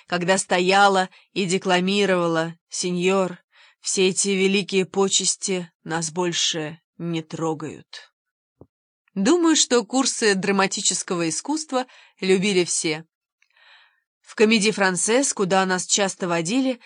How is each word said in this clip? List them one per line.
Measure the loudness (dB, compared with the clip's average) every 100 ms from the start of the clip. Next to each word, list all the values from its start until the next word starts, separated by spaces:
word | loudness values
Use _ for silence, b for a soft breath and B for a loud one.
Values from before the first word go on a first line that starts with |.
| -8
когда | -4 0 0
стояла | 0 0 4 4 6 4 0 b b
и | -4
декламировала: | -2 -2 0 0 2 2 2 2 2 0 -2 -8 _
«Сеньор, | -8 -4 0 2 2 0 -4 _ b b b
все | -6 0 2
эти | 2 0
великие | 2 2 2 0 -2 0
почести | 0 0 0 -2 -4 -4 -6 -6 _
нас | -8 -6 -4
больше | -4 -2 -2 -2 -4 -8 -12 _ -12
не | -6 -6
трогают». | -6 -6 -4 -4 -8 -14 -18 -20 -20 _ _ _ _ _ -20 _ _ _ _
Думаю, | -2 2 4 4
что | 4 4 2
курсы | 2 0 -2 0 0
драматического | 2 0 2 0 0 -4 -4 -4 -4 -2
искусства | -4 -4 -6 -4 -4 -6 b b _
любили | 0 2 2 2
все. | 0 -2 -2 -4 -8 _ _ _ b b b b b b b _
В | -12
Комедии | 0 2 4 2
Франсез, | 0 0 0 0 0 0
куда | -2 0 0
нас | 0 -2 0
часто | 0 0 -2 -4
водили, | -2 -2 0 -2 -4